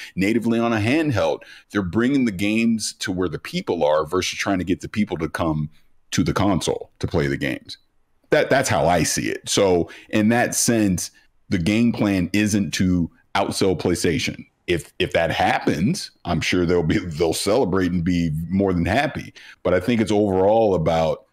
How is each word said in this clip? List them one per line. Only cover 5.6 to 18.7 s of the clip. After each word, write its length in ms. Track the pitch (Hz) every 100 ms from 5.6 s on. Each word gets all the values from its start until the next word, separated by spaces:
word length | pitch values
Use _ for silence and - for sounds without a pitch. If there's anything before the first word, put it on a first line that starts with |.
| 76 - - _ _
to 120 | -
the 80 | 73
console 580 | - 98 87 - - - -
to 60 | -
play 200 | 85 71
the 100 | 69
games. 400 | 69 - - - _ _ _ _ _
That, 180 | 156 -
that's 220 | 135 131
how 160 | 90 82
I 160 | 87
see 260 | - - 55
it. 180 | - -
So 440 | - 98 90 - - -
in 220 | 110 107
that 240 | 120 110
sense, 560 | - - 117 101 87 - - _ _ -
the 80 | 98
game 340 | 82 110 120
plan 380 | 110 104 95 87
isn't 380 | 101 107 104 82
to 360 | - 92 90 82 _ _
outsell 440 | 117 - - 107 85
PlayStation. 680 | 98 85 90 82 - - - _ -
If, 260 | 85 - -
if 140 | -
that 200 | 85 82
happens, 800 | - 90 - - 78 90 196 - _
I'm 160 | 85 80
sure 240 | - 92
they'll 180 | 87 87
be, 160 | 80 78
they'll 360 | 90 76 82
celebrate 580 | 80 98 120 104 95 90
and 120 | 90
be 260 | 85 87 85 78 85
more 240 | 95 98